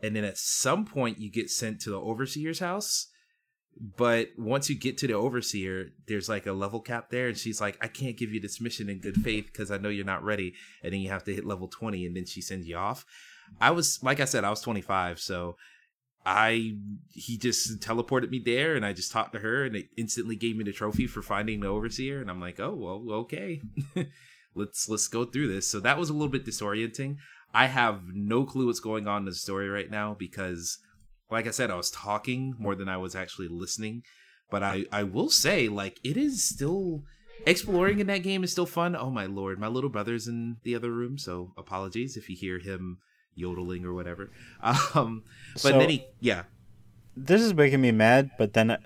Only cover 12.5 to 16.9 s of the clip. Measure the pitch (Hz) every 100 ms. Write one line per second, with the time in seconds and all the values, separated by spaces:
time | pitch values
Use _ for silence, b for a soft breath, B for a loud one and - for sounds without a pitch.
12.5 | 95 85 85 98 123 - B B B B
13.5 | - 117 170 165 - 131 143 135 123 101
14.5 | 107 - 107 - 98 90 85 - 90 87
15.5 | 85 b b b _ _ _ 92 98 110
16.5 | 117 110 104 101